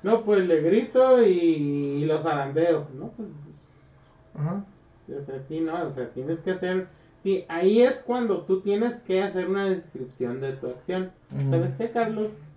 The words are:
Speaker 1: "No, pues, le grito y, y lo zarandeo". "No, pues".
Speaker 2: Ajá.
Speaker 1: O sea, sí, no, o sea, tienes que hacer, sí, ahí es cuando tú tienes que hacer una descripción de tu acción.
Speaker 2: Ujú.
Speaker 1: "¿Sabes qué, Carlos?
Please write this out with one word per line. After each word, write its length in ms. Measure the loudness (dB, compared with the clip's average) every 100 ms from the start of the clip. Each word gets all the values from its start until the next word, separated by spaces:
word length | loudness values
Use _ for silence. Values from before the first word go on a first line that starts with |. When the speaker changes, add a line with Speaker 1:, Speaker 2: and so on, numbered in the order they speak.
Speaker 1:
"No, 220 | 2 2
pues, 220 | 4 2 4
le 140 | 2
grito 600 | 4 2 2 4 6 8
y, 760 | 6 6 4 2 0 -2 -2 -2
y 40 | 0
lo 140 | 0
zarandeo". 680 | 0 -2 -2 0 2 2 -2 -12
"No, 100 | -14 -12
pues". 140 | -14 -14 -20 -20 _ -20 -20 -20 _ _ _
Speaker 2:
Ajá. 300 | -6 -4 -4 -8 -20 _ _ -12
Speaker 1:
O 160 | -12 -10
sea, 140 | -12 -8
sí, 120 | -4
no, 280 | -4 -2 -6
o 40 |
sea, 160 | -6 -8
tienes 280 | -8 -6 -4
que 120 | -4
hacer, 340 | -4 -2 -2 -4 -16 _ _
sí, 220 | -2 -2 -2
ahí 340 | 0 4 6
es 180 | 4 2
cuando 420 | -4 -2 0 -2
tú 180 | 0 -2
tienes 400 | 0 0 0 -4
que 200 | -2 0
hacer 260 | 0 -2 -2
una 200 | -2 0
descripción 720 | -2 -6 -12 -12 -6 -6 -4
de 120 | -6
tu 160 | -6 -8
acción. 420 | -10 -6 -4 -4 -10 _ -4
Speaker 2:
Ujú. 140 | 0
Speaker 1:
"¿Sabes 240 | 0 0
qué, 160 | -2 -4
Carlos? 400 | -2 -2 -2 -4 -6 -20